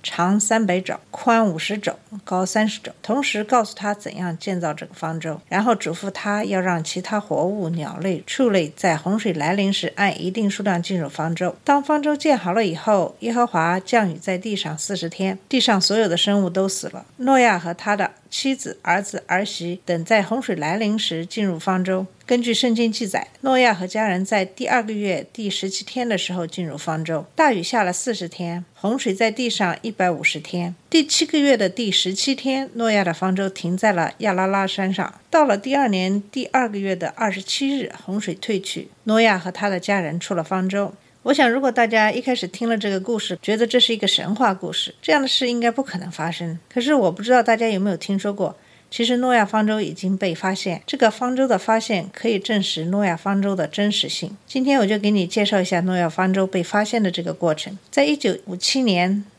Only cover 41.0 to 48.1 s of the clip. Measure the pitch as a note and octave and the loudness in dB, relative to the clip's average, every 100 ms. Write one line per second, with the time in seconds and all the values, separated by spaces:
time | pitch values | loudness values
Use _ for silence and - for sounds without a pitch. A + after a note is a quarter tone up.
41 | _ _ - C#4 B3 B3 C4+ B3 A3+ A3 | _ _ 0 4 4 4 0 2 2 4
42 | G#3+ B3 C4 B3 F3+ - A#3 A3+ G#3 F#3+ | 2 2 -2 -2 -4 -4 -2 0 0 -2
43 | F#3+ A3 - F3 - G#3+ A#3 B3 - A3 | -2 -4 -4 -6 -2 0 4 4 4 2
44 | F#3+ F#3+ - G#3+ A#3+ F#3+ E3 E3 - - | 0 0 0 2 2 2 -4 -4 -6 -6
45 | - D4+ C4 - B3+ A#3+ A#3 A#3 C4+ F3+ | 2 2 2 0 0 2 0 0 -4 -6
46 | F#3 - D#3+ E3 E3+ E3 _ B3+ A#3+ D4 | -8 -6 -6 -4 -6 -8 _ -4 2 4
47 | F#3 F#3 G#3+ B3 A3+ A3+ A3+ G3 G3+ E3+ | 4 0 4 4 4 2 2 0 0 -2
48 | - | -2